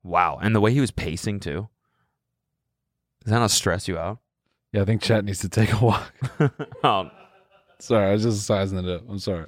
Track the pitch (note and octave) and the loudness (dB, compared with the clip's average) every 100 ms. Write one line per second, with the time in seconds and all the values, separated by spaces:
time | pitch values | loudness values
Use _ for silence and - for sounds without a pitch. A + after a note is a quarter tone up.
0 | F#2 F2 E2+ C2+ G#2 A2 G#2+ C3+ B2 - | 0 2 2 0 2 4 4 2 0 -2
1 | E2 E2 A2+ G2+ F2 D2+ A2 _ _ _ | -8 -6 -6 -6 -6 -8 -10 _ _ _
2 | _ _ _ _ _ _ _ _ _ _ | _ _ _ _ _ _ _ _ _ _
3 | _ _ A#2 A#2 A2 - G2 F2 - E2 | _ _ 0 2 2 0 0 -2 -4 -6
4 | E2+ A2+ _ _ _ _ _ G#2 G2 A2 | -6 -8 _ _ _ _ _ -2 0 0
5 | - A2 G2+ F#2 F#2 - A2 G#2+ A#2 G2+ | 2 2 0 -6 -2 0 2 4 2 2
6 | - _ C3 - C#3+ - D3 - C#3+ G2+ | -4 _ -12 -2 -2 -2 -14 -2 0 0
7 | F2+ - - _ _ _ _ _ - A2+ | -2 -14 -20 _ _ _ _ _ 0 2
8 | G2 G#2 A#2 G2+ - G2+ G2 F#2+ F2+ F2 | 4 4 2 0 0 0 0 -4 -4 -6
9 | - G2 G#2 F2 | -8 -8 -6 -6